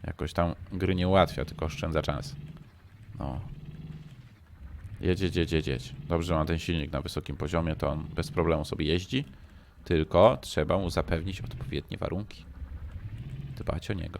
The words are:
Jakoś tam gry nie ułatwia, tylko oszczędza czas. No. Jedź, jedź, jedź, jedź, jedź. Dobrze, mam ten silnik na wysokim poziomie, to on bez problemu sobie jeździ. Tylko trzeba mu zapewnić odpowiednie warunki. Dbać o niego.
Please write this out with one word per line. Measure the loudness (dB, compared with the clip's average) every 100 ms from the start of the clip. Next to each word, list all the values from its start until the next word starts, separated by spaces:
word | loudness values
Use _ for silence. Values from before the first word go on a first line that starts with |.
| -6
Jakoś | -4 -2
tam | 2 2 0 -6
gry | 0 2
nie | 4 6
ułatwia, | 8 6 4
tylko | -4 -2 -4
oszczędza | -2 0 0
czas. | 0 -2 -6 -10 -12 -14 -18 -20 -20 -20 -16 -8
No. | -6 -4 -8 -10 -12 -12 -12 -14 -14 -18 -20 -20 -20 -18 -16 -14 -14 -2
Jedź, | 2 4
jedź, | 4 4
jedź, | 4
jedź, | 4 2
jedź. | -2 -4 -10 0
Dobrze, | 0 4
mam | 2 2
ten | 0
silnik | 0 -2 0
na | -4
wysokim | -4 -6 -6 -4
poziomie, | 0 2 2 0
to | 0
on | -2 -4
bez | -4 -2
problemu | 2 4 4
sobie | 0 -2 2
jeździ. | 2 2 -2 -2 -12 -18 -20 -20 -20
Tylko | 2 2 6 8 8 8
trzeba | -2 0 2 2
mu | 2
zapewnić | 0 0 -2 -2 -6
odpowiednie | -8 -8 -4 -4 -6 -6
warunki. | -4 -4 -6 -10 -14 -12 -10 -10 -10 -10 -10 -10 -10 -10 -10 -8
Dbać | -4 -4 -4
o |
niego. | -4 -4 -8